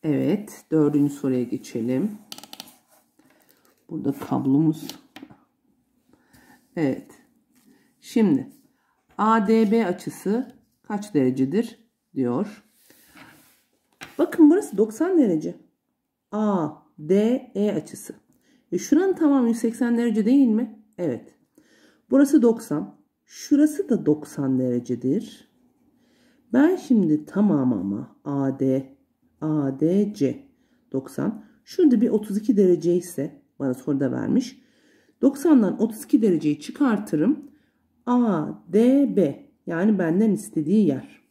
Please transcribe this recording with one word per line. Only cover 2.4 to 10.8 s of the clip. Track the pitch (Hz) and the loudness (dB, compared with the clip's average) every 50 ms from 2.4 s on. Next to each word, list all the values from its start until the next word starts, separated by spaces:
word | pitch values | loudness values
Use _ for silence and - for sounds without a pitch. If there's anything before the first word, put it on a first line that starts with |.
| - - - - - - - _ _ _ _ _ _ _ _ _ _ _ _ _ _ _ _ _ _ _ _ _ _ _ | -20 -20 -20 -20 -20 -20 -20 _ _ _ _ _ _ _ _ _ _ _ _ _ _ _ _ _ _ _ _ _ _ _
Burada | 165 156 - 131 139 | -12 -6 -6 -6 -6
kablomuz. | - - - 135 127 127 135 135 143 160 151 156 156 - - - - _ _ _ - - - - _ _ _ _ _ _ _ _ _ _ _ _ _ _ _ _ _ _ _ _ - _ _ - _ _ _ _ | -6 -6 -6 -6 -4 0 0 2 2 2 2 0 -2 -8 -16 -16 -18 _ _ _ -20 -20 -20 -20 _ _ _ _ _ _ _ _ _ _ _ _ _ _ _ _ _ _ _ _ -20 _ _ -20 _ _ _ _
Evet. | 175 160 135 131 - - _ - _ _ _ _ _ _ _ _ _ _ _ _ _ _ _ _ _ | -2 -2 -2 -2 -4 -8 _ -20 _ _ _ _ _ _ _ _ _ _ _ _ _ _ _ _ _
Şimdi | _ - - 233 220 190 147 127 - - - _ _ _ _ _ _ _ _ _ _ _ _ - | _ -4 0 2 2 4 2 0 -2 -6 -16 _ _ _ _ _ _ _ _ _ _ _ _ -2
A | 202 220 226 226 214 | 0 2 2 2 4
D | 190 226 226 226 202 | 4 4 4 4 4
B | 214 233 226 | 2 2 2
açısı | 175 180 180 - - - - - 190 208 240 262 - - _ _ _ _ _ | 0 -2 -4 -6 -12 -12 -8 -4 -4 -2 -2 -4 -8 -14 _ _ _ _ _